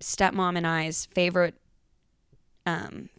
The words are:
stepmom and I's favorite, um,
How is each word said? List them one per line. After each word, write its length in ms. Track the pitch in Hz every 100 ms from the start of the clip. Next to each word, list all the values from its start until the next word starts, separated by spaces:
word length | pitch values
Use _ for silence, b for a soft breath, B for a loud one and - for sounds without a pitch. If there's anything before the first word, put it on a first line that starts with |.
stepmom 560 | - - 190 190 180 175
and 80 | 170
I's 400 | 165 160 160 -
favorite, 480 | - 180 180 170 - _ _ _ _ _ _ _ _ _ _ -
um, 420 | 170 - - -